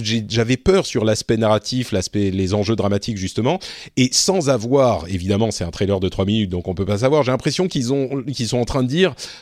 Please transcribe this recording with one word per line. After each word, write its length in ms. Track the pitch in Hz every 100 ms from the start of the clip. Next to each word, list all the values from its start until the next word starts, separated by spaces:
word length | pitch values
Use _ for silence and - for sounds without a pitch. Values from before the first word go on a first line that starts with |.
j'ai, 240 | 107 113 101
j'avais 300 | 110 113 127
peur 280 | - 190 147
sur 180 | 123 110
l'aspect 320 | 107 - 113
narratif, 540 | 110 107 - 127 120
l'aspect, 400 | 95 - 104 98
les 240 | 95 92 104
enjeux 200 | 98 110
dramatiques 420 | 101 101 - 104
justement, 420 | 92 - 120 180 - - - -
et 140 | 135
sans 380 | - - 190 143
avoir, 560 | 127 117 139 127 95 80
évidemment, 440 | 95 92 101 113
c'est 120 | -
un 60 | 87
trailer 300 | - 98 98
de 100 | 92
trois 160 | - 98
minutes, 240 | 110 101
donc 180 | 90 87
on 60 |
peut 120 | 90 98
pas 120 | 101
savoir. 220 | 131 151
J'ai 100 | 123
l'impression 360 | 127 156 139 185
qu'ils 260 | 151 120
ont, 300 | 139 131 139
qu'ils 240 | 123 123 117
sont 100 | 123
en 80 | 117
train 160 | 139
de 60 | 127
dire, 260 | 156 185 120 - -